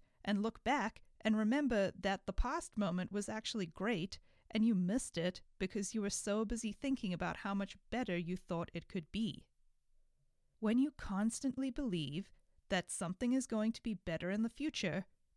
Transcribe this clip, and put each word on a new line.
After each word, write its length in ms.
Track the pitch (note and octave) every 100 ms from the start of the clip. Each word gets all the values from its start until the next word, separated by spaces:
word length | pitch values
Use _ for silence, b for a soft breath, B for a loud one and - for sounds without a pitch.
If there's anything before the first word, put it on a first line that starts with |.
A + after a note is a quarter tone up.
| - _
and 180 | - G3+
look 220 | A3 -
back 380 | - C#4+ G#3 - - -
and 160 | A3 G#3+
remember 560 | G#3+ C#4+ C#4 A3 G3
that 340 | - G3 F#3+ -
the 60 |
past 440 | - B3+ E4 - G#3
moment 360 | G3 F3+ F3+
was 160 | G3+ G3+
actually 380 | A3 - A3 E3+
great 520 | - G3+ D#3+ F#3+ - b b b
and 140 | G#3+
you 100 | A3+
missed 420 | F#3+ F3+ B3 - E3+
it 240 | F3 - - -
because 360 | F#3+ G3+ G3
you 80 | A3
were 80 | G3+
so 340 | - G#3+ G#3+
busy 280 | G#3+ A#3 A3
thinking 400 | - C#4 C4+ F#3+
about 260 | F3 F3 -
how 160 | G3
much 220 | G3+ G3 - -
better 260 | A3+ A3 F3
you 200 | E3+ F3+
thought 340 | - E3+ -
it 140 | E3+ -
could 220 | F#3+ D#3
be. 340 | G3+ A3 - - _ _ _ _ - _ _ _ _ _ -
When 200 | A3 A#3+
you 120 | C#4+
constantly 800 | - - G3 A3+ - C4+ B3+ C4+
believe 600 | B3 C4 F3+ C#3 D3+ - - _ _ -
that 220 | F#3 -
something 420 | - G3+ F3+ B3
is 140 | C4 -
going 260 | A3 A3
to 100 | -
be 120 | A#3
better 360 | G3+ - D#3+ F3+
in 120 | G#3
the 60 | A3+
future, 580 | - D4+ - F#3 F#3 - _ _